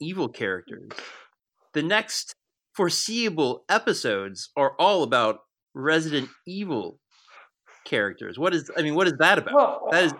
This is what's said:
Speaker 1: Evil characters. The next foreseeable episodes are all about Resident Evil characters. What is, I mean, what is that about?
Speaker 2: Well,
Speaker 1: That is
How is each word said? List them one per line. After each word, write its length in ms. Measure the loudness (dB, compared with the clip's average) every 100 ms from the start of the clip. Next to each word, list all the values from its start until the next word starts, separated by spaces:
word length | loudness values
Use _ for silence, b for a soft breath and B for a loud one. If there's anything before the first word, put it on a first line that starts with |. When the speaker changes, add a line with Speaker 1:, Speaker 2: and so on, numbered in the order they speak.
Speaker 1:
Evil 260 | -8 -4 -6
characters. 640 | -4 -6 -6 -8 -18 -16 B B B B _ _ _ _
The 100 | -4
next 500 | 0 -2 -2 -8 -10 -16 _ _ _
foreseeable 920 | -2 0 0 -4 -2 -2 0 0 -2 -2
episodes 800 | 0 0 -2 -2 -2 -4 -10 -8 0
are 160 | 0 4
all 240 | 4 4
about 380 | 2 2 2 0 _ _ _ -4
Resident 540 | 0 2 2 -2 -4 -10 -14
Evil 520 | -10 -6 -6 -6 -12 _ b b b b _ _ -20 -4
characters. 540 | 0 0 -4 -12 -4
What 160 | 0 0
is, 160 | -2 -4
I 60 |
mean, 140 | -2 2
what 100 | 2
is 80 | 4
that 180 | 4 4
about? 160 | 4
Speaker 2:
Well, 340 | 4 4 2 0
Speaker 1:
That 120 | 4
is 100 | 2 4